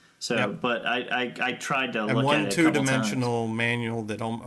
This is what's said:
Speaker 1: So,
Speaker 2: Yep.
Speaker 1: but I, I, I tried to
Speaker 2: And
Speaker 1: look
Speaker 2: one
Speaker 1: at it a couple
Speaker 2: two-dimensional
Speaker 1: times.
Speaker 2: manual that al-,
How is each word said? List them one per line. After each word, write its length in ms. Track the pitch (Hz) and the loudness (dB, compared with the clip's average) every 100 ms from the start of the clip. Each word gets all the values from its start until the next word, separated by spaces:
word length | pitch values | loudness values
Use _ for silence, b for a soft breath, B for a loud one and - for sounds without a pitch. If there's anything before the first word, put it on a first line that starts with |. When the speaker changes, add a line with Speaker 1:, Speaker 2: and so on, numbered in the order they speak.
| b b | b b
Speaker 1:
So, 160 | - 117 | -2 0
Speaker 2:
Yep. 240 | 104 95 | 0 -2
Speaker 1:
but 240 | 123 113 - | -2 0 -2
I, 140 | 123 | -2
I, 340 | 120 123 123 - 127 | -2 -2 -2 -2 -4
I 40 | |
tried 400 | 120 - 139 127 | -4 -4 -2 -2
to 100 | 113 | -2
Speaker 2:
And 100 | 107 127 | 0 2
Speaker 1:
look 80 | |
Speaker 2:
one 160 | 135 147 | 4 2
Speaker 1:
at 40 | 151 | 2
it 120 | - | 4
a 60 | |
couple 160 | 160 147 | 4 4
Speaker 2:
two-dimensional 640 | 135 131 123 135 123 117 113 | 2 2 0 0 0 0 0
Speaker 1:
times. 100 | 113 | 0
Speaker 2:
manual 440 | 117 120 117 117 | 0 0 -2 -4
that 180 | 107 107 | -4 -4
al-, 180 | 117 113 | -4 -4